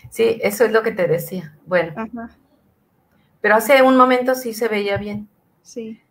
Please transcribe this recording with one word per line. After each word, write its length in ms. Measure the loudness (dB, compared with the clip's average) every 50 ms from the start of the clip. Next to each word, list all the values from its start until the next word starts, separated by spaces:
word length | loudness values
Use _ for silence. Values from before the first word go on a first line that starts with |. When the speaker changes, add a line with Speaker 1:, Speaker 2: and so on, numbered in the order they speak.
| -20 -12
Speaker 1:
Sí, 300 | -4 0 0 0 0 0 -4
eso 220 | -4 0 2 2
es 60 | 2 2
lo 100 | 2 0
que 80 | 0
te 160 | -2 -2 0 0
decía. 500 | 0 -2 -4 -6 -10 -10 -12 -12 -18 _ _
Bueno. 280 | -2 -2 -2 -2 -2 -6
Speaker 2:
Ajá. 340 | -10 -12 -12 -12 -14 -16 -16 _ _ _ _ _ _ _ _ _ _ _ _ _ _ _ _ _ _ _ _ _ _
Speaker 1:
Pero 160 | 0 2 2
hace 260 | 2 4 4 4 6
un 140 | 6 6 6
momento 400 | 6 6 4 4 2 2 0 -2
sí 180 | -2 -2 -8 -6
se 140 | -4 -4 -2
veía 300 | -2 -2 -2 -2 -4 -4
bien. 320 | -6 -6 -10 -10 -12 -14 _ _ _ _ _ _
Speaker 2:
Sí. 400 | _ -20 -16 -14 -14 -14 -14 -18 _ _